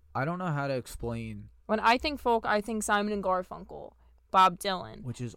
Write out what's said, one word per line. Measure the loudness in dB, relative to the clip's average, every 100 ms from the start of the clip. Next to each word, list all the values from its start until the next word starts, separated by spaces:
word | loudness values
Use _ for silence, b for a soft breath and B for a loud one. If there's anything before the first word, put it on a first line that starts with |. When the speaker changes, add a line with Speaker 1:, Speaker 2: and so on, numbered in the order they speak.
| -8
Speaker 1:
I | -4
don't | -2 -2
know | -2
how | -2 -2
to |
explain. | -4 -6 -8 -6 -6 -6 -10 -14 -18 -2
Speaker 2:
When | 2
I | 4 4
think | 2 -2
folk, | 0 2
I | 2 0
think | 0 -4
Simon | 0 0 0
and | -2
Garfunkel, | 0 0 -2 -12 -14 -14 -16 _ _ _ _
Bob | 8 8 6
Dylan. | -4 -4 -6 -12
Speaker 1:
Which | -10 -8
is | -10